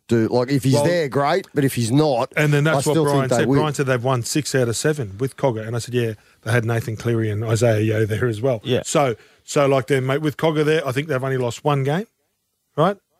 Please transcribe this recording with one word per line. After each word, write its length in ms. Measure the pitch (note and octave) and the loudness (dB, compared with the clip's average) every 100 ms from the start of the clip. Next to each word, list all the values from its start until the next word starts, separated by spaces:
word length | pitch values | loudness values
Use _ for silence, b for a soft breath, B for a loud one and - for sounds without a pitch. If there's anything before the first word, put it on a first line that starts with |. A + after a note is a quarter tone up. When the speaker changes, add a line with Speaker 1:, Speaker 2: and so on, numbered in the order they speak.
| - | 0
Speaker 1:
do, 180 | A#2 A2 | 0 2
like, 200 | A#2+ B2 | 0 0
if 140 | C#3 | 0
he's 100 | C3 | 2
Speaker 2:
Well, 100 | C#3+ | 2
Speaker 1:
there, 240 | D3 F3 C#3+ | 2 0 0
great. 380 | C#3 C#3+ F#3 - | 0 0 0 -2
But 100 | - | -2
if 100 | C3+ B2 | 0 0
he's 160 | A2 | 0
not, 400 | C#3 D#3 A#2+ C3 - | 2 2 0 -2 0
Speaker 2:
and 160 | D3+ | 2
then 120 | D3 | 2
that's 100 | D#3 | 2
Speaker 1:
I 160 | C#3+ D3+ | 2 2
Speaker 2:
what 40 | |
Speaker 1:
still 100 | D3+ | 2
Speaker 2:
Brian 160 | D3 C#3+ | 2 2
Speaker 1:
think 100 | C3 | 2
they 60 | A#2+ | 0
Speaker 2:
said. 100 | A#2 | 2
Speaker 1:
win. 120 | C#3 | 2
Speaker 2:
Brian 140 | D3+ | 0
said 120 | C#3+ C3+ | -2 -2
they've 160 | B2 | 0
won 220 | B2+ B2+ | 0 -2
six 280 | A2+ D#3 - C3 | -2 -4 -2 0
out 100 | A#2+ | 0
of 80 | A2 | 0
seven 400 | D3+ D3 G#2 G2 | -2 -2 -6 -6
with 160 | C3+ - | -8 -2
Cogger. 280 | C#3 A2 | -2 -2
And 120 | A2 A#2 | -6 -8
I 20 | |
said, 160 | - | -4
"Yeah, 200 | B2 A#2 G#2 b b | -2 -2 -6 b b
they 80 | A2+ | -2
had 140 | A#2+ | 0
Nathan 320 | A2+ A#2 A2+ A2 | 0 -4 -4 -6
Cleary 340 | A#2 A2+ A2 | -2 -2 -2
and 140 | G#2 | -4
Isaiah 340 | A2+ A2+ A#2+ G#2+ | -2 2 4 2
Yeo 260 | A2 G#2+ | 0 0
there 220 | G#2+ G#2+ B2 | 0 0 -2
as 140 | G#2 | -2
well." 180 | C3+ A2+ | -2 -2
Speaker 3:
Yeah. 180 | B2 B2 | -2 -4
Speaker 2:
So, 300 | - D#3+ C3+ G#2+ b b | 0 0 0 -2 b b
so, 220 | - D3+ C#3 | -4 0 2
like, 180 | C3+ B2+ | 2 2
then, 200 | C3+ C3 | -2 0
mate, 160 | C#3+ | -2
with 140 | D3+ - | -2 -2
Cogger 280 | D#3+ D#3 | -2 0
there, 200 | D3+ D#3+ | 0 0
I 60 | C#3 | -2
think 160 | B2+ D#3+ | -6 -4
they've 160 | C3 | -4
only 160 | C3+ C3 | -4 -4
lost 240 | A#2+ - | -4 -4
one 220 | D3 C#3+ | -2 0
game, 220 | C3+ E3 A#3 _ _ _ _ _ _ - | 0 -2 -4 _ _ _ _ _ _ 0
right? 200 | E3+ G3+ _ | 0 0 _